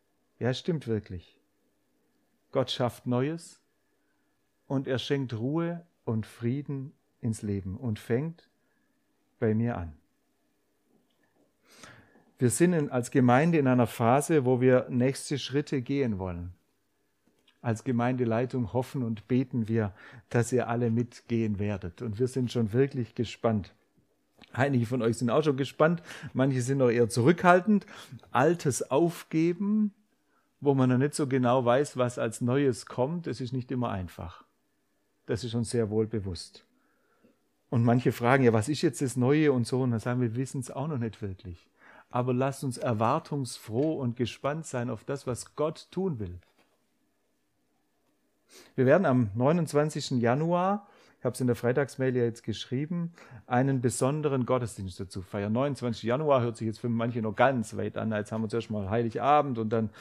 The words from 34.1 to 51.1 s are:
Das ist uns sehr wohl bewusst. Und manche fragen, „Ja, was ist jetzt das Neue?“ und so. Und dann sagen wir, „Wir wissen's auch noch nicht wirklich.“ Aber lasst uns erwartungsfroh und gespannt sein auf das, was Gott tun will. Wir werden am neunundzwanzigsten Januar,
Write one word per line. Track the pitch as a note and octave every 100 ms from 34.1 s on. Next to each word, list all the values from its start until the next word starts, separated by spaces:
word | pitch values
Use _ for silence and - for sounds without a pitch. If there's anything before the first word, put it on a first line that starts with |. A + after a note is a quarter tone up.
| - E2+ - _ _ _ _ _ _ _ _ -
Das | B2
ist | A#2+ A#2
uns | A2
sehr | A#2+ A2
wohl | G#2+ A2
bewusst. | A2+ G2 E2+ - - _ _ _ _ _ _ _ _ _ _ _
Und | B2
manche | A#2+ B2 C3
fragen, | - A#2+ C3+
„Ja, | B2
was | A2 G#2
ist | C#3+
jetzt | D#3+ -
das | C3+ C3
Neue?“ | B2 D3+ D3+
und | B2+ A2+
so. | B2+
Und | C3
dann | A2+
sagen | B2 B2
wir, | B2
„Wir | A#2
wissen's | C3+ C#3 B2
auch | C3+ D3+
noch | C#3+
nicht | A#2 -
wirklich.“ | G2+ F#2 F2+ E2 _ _ - - _
Aber | B2 B2
lasst | B2 C3+ C3+
uns | C#3 A#2+
erwartungsfroh | C#3+ A2 A2+ D#3 - C#3+ B2+ - - A2 D#3 D#3
und | B2 A#2
gespannt | A#2 - C3+ D#3 D#3
sein | B2+ A#2+
auf | A#2
das, | - C#3 -
was | A#2 - -
Gott | D3+ D#3+ -
tun | F3+ F#3+ B2
will. | F#2 F2 _ _ _ _ _ _ _ _ _ _ _ _ _ _ _ _ _ _ _ _ _ - - -
Wir | B2+
werden | D#3+ E3+
am | B2+ A2 G#2
neunundzwanzigsten | C3 F3 D#3 C#3+ D3+ D3+ - B2+
Januar, | A#2 C3 E3 F3 F#3 G#3 - - -